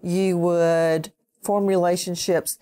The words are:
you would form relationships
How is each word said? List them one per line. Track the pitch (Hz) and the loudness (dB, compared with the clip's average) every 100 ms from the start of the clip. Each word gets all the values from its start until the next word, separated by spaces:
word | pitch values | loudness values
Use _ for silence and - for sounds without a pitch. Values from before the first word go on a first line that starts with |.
you | 175 180 190 175 | -4 0 0 2
would | 175 170 165 165 165 160 - _ _ _ | 2 2 2 2 2 0 -4 _ _ _
form | - 202 196 | -2 0 2
relationships | 190 175 175 185 175 - 160 151 - | 2 2 0 -4 -6 0 -2 -2 -10